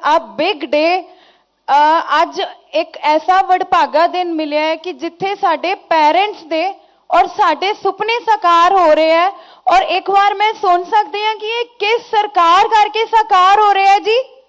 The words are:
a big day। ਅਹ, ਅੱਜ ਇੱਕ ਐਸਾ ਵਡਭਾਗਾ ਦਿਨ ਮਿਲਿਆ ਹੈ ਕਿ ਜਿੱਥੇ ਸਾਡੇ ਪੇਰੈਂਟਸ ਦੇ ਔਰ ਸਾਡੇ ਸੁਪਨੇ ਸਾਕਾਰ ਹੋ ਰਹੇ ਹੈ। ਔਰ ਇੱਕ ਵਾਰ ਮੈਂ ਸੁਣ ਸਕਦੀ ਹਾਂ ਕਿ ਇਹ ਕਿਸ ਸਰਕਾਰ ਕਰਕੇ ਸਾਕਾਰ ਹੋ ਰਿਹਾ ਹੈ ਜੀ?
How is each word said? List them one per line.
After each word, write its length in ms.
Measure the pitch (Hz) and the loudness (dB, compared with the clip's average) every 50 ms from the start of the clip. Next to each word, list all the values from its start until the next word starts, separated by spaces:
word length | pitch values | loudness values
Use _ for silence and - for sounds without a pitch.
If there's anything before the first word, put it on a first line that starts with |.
| - 277 302 | 0 0 0
a 20 | 330 | 0
big 500 | 254 220 202 - 302 359 359 294 285 269 | -2 -4 -6 -4 -4 -4 -2 -4 -6 -4
day। 320 | 294 294 311 339 359 370 339 - - _ _ _ _ _ _ _ _ _ _ - | -2 0 0 0 -2 -2 -6 -10 -20 _ _ _ _ _ _ _ _ _ _ 0
ਅਹ, 520 | 262 285 294 302 320 330 - - - 302 339 | 2 2 2 2 2 0 0 -2 0 -2 -2
ਅੱਜ 200 | 302 277 320 392 - - _ _ _ - | -2 -4 -8 -10 -10 -10 _ _ _ -6
ਇੱਕ 220 | 302 302 - - | -6 -6 -6 -10
ਐਸਾ 460 | - - 285 302 320 311 359 370 381 381 | -6 -2 0 0 0 0 0 0 0 2
ਵਡਭਾਗਾ 640 | 370 370 370 370 370 381 349 311 262 233 294 330 | 2 0 0 0 0 0 0 0 0 0 0 0
ਦਿਨ 260 | 349 - 359 359 349 330 | 0 0 -2 -4 -4 -4
ਮਿਲਿਆ 280 | 311 311 302 294 302 302 | -6 -6 -4 -2 -2 -2
ਹੈ 140 | 320 320 | -2 -4
ਕਿ 160 | 320 320 359 349 | -6 -8 -12 -12
ਜਿੱਥੇ 420 | 247 294 330 330 _ 370 392 403 | -10 -10 -12 -10 _ -8 -8 -6
ਸਾਡੇ 400 | 392 - 359 320 294 302 339 392 | -4 -2 -2 -2 -2 -4 -6 -6
ਪੇਰੈਂਟਸ 680 | 403 - _ 339 320 302 294 311 349 392 415 392 - - | -6 -4 _ 0 2 2 2 2 2 0 -2 -4 -12 -10
ਦੇ 320 | 302 330 320 330 381 392 - _ _ _ _ _ _ | -8 -6 -4 -4 -4 -6 -10 _ _ _ _ _ _
ਔਰ 160 | - 330 381 | 0 0 0
ਸਾਡੇ 480 | 349 - - 415 349 311 - 349 381 359 | 0 0 0 0 0 0 0 -2 -4 -4
ਸੁਪਨੇ 460 | - - 392 370 381 415 427 453 480 | -2 -4 -6 -4 -4 -4 -4 -4 -4
ਸਾਕਾਰ 520 | 466 - 427 415 403 349 339 339 339 359 392 | -2 -2 -2 0 2 2 2 4 4 4 4
ਹੋ 220 | 381 349 311 311 | 4 4 4 4
ਰਹੇ 180 | 311 311 320 320 | 2 2 2 2
ਹੈ। 160 | 330 349 392 403 - - - - - _ | 2 0 0 -4 -8 -20 -20 -20 -8 _
ਔਰ 160 | - 330 370 392 | 2 2 2 2
ਇੱਕ 280 | - 330 381 370 370 | 0 -4 -4 -4 0
ਵਾਰ 240 | 392 392 403 415 415 | 0 2 2 2 0
ਮੈਂ 180 | 392 415 427 440 | 0 -2 -4 -2
ਸੁਣ 320 | 427 - 381 349 349 359 | -2 0 0 0 0 0
ਸਕਦੀ 400 | - 453 427 415 415 403 403 415 | 0 0 -2 0 -2 -6 -6 -4
ਹਾਂ 120 | 440 440 | -4 -6
ਕਿ 100 | 403 415 | -6 -8
ਇਹ 180 | 427 453 466 480 | -8 -6 -6 -6
ਕਿਸ 460 | 480 _ _ 403 415 453 466 - - | -8 _ _ -4 -2 -2 -2 -4 -2
ਸਰਕਾਰ 580 | - 427 415 415 415 370 339 330 339 381 440 440 | -2 -2 -2 -2 0 0 2 4 4 4 2 2
ਕਰਕੇ 380 | 427 427 415 415 415 440 453 | 2 2 2 2 0 -4 -4
ਸਾਕਾਰ 540 | 440 427 440 427 440 415 370 359 381 403 415 | 0 0 0 0 2 2 2 4 4 4 4
ਹੋ 140 | 427 415 403 | 4 2 2
ਰਿਹਾ 180 | 381 392 392 392 | 2 4 2 2
ਹੈ 60 | 403 | 2
ਜੀ? 260 | 320 392 440 494 523 - - - _ | 2 0 -2 -2 -2 -4 -12 -20 _